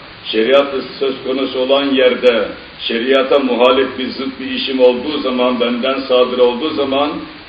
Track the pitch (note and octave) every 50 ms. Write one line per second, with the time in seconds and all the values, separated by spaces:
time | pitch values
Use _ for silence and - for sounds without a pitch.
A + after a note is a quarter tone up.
0 | - - - - - - - A2 A2 B2 C3+ C#3+ C#3+ C#3 C3+ C3 A2+ - - -
1 | C#3 C3+ C3 - - B2+ C3 C3+ C3 B2 - C3 B2+ C3 C#3 C#3 C#3 C#3 C3 C3
2 | B2+ B2 A#2+ - A#2+ B2 A#2 A2+ G2+ - - - - - - - - - A#2 A#2
3 | A#2 C3 C3+ C#3 C3 - D3+ C#3+ C3 B2+ A#2+ A2+ B2 B2+ B2+ C3+ C3 - - -
4 | C3 A#2 G#2+ - C3+ C3+ - - C3+ C3+ C3 A#2+ - C3+ C3 C3 B2+ B2 B2 B2
5 | B2+ D3+ D3+ C#3+ - C3 B2+ B2+ B2 B2+ B2 A2+ A#2+ A#2+ B2 A#2+ B2 C3 C3+ C#3
6 | C3+ - B2+ B2 B2 A#2 B2 B2 B2 B2 A#2+ A#2+ D3+ D#3 C#3+ C#3+ C#3 C3 C3+ C#3
7 | D3 D3 E3 - - - - - -